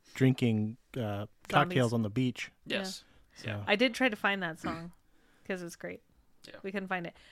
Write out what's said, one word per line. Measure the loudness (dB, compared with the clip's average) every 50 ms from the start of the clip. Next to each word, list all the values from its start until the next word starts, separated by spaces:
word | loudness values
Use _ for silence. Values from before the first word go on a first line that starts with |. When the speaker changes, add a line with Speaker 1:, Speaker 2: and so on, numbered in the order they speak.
| _ _ 0
Speaker 1:
drinking, | 4 6 6 6 6 4 2 4 2 0 -2 -4 -10 _ _ -6
uh, | -4
Speaker 2:
Zombies. | -4 -4 -4 -4 -6 -10 _ _ -6 2
Speaker 1:
cocktails | 4 4 4 4 4 2 2 4 2
on | 2
the | 0 0
beach. | 0 0 0 0 0 -4 -10 -12 _ _ -8
Speaker 3:
Yes. | -4 -4 -4 -4 -4 -8 -10 -14 _ -20 -20 -20 _ _ -12
Speaker 2:
Yeah. | -8 -6 -6 -4
Speaker 1:
So. | 0
Speaker 2:
I | 0 2
did | 4 4 2 4
try | 2 2 0
to | 0
find | 0 0 0 0 0
that | -2 -4 -6 -6
song | -6 -6 -6 -6 -8 -12 -14 _ _ _ _ _ _ _ _ _ -8
'cause | -8 -6 -6
it's | -6 -10 -12
great. | -12 -12 -12 -12 -12 _ _ _ _ _ _ _ -20 -20
Speaker 3:
Yeah. | -20 -18 -12
Speaker 2:
We | -10 -6
couldn't | -6 -6 -4 -4
find | -4 -4 -4
it. | -8 -12 -16 -20 -20